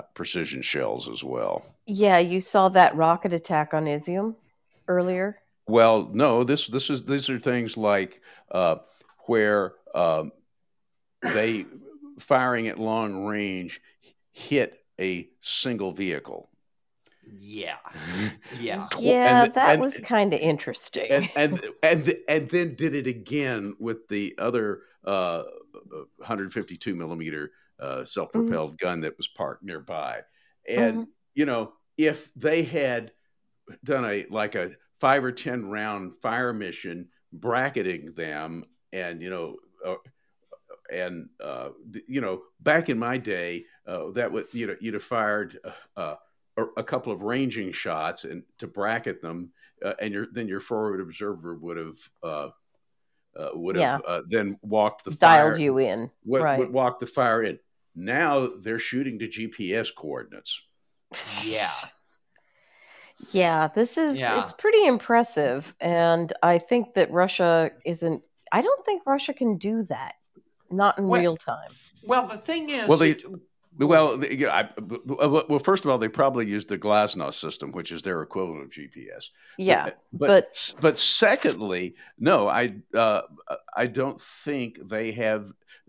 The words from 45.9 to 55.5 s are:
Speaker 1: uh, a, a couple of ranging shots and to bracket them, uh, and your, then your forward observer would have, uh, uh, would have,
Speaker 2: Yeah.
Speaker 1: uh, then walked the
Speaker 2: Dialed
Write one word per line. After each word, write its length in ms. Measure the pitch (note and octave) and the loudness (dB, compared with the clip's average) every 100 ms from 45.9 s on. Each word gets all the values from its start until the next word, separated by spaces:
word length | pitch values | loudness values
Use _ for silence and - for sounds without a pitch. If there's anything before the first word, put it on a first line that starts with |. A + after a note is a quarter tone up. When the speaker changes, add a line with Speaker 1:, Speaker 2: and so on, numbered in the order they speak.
| - | -10
Speaker 1:
uh, 160 | D#2+ D2 _ _ _ - | -10 -10 _ _ _ -6
a, 60 | A#2 - | -6 -6
a 60 | |
couple 280 | - C3 C3 | -6 -6 -6
of 100 | F#2+ | -6
ranging 500 | G2+ B2 C3+ A2+ F#2+ | -4 -2 -2 -4 -8
shots 500 | E2 - D#2+ D#2+ F2 | -8 -6 -4 -4 -6
and 180 | C2+ E2+ - - | -12 -14 -16 -16
to 100 | - | -12
bracket 540 | - G2+ A2+ - - | -4 -2 -2 -6 -10
them, 300 | E2 E2+ F2 _ _ - | -10 -10 -12 _ _ -10
uh, 100 | F#2+ - | -8 -6
and 140 | G#2+ | -6
your, 140 | G2+ A#2+ | -6 -8
then 160 | A#2+ A2 | -8 -8
your 140 | F#2+ | -8
forward 400 | - A2+ G#2+ F#2+ | -6 -4 -2 -4
observer 540 | F2+ E2 G#2 F#2 E2+ E2+ | -8 -10 -8 -8 -10 -12
would 200 | E2+ E2+ | -10 -10
have, 220 | E2 D#2+ - _ | -10 -14 -20 _
uh, 260 | E2 D2+ D2 _ _ _ _ _ _ _ _ - | -8 -8 -8 _ _ _ _ _ _ _ _ -12
uh, 120 | D#2 | -10
would 220 | - B2 F3+ | -8 -4 0
have, 260 | C#3+ C3+ - | 0 0 -4
Speaker 2:
Yeah. 40 | |
Speaker 1:
uh, 120 | F2 E2+ | -6 -2
then 280 | A2 G2+ G2+ | -2 -2 -6
walked 420 | A2 A2 G#2 - | -2 2 2 0
the 80 | - | -10
Speaker 2:
Dialed 440 | D3+ E3 D#3+ D#3 | 6 8 10 8